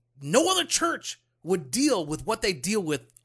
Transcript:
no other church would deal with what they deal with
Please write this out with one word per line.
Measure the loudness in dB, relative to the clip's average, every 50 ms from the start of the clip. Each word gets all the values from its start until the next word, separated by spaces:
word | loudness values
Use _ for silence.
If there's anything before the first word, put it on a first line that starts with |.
| _ _ _ -12
no | -4 2 4 4 6 6
other | 2 0 0
church | 0 0 0 0 0 -2 -4 -8 -12 -14 -14 _ _ _ _ -4
would | -2 -2 -2 -2 -2
deal | -2 0 2 2 2 2 0
with | -4 -6 -6 -4
what | -4 -2 0 0
they | -2 -2
deal | -2 -2 -2 0 0 0
with | 0 -2 -4 -6 -10 _ _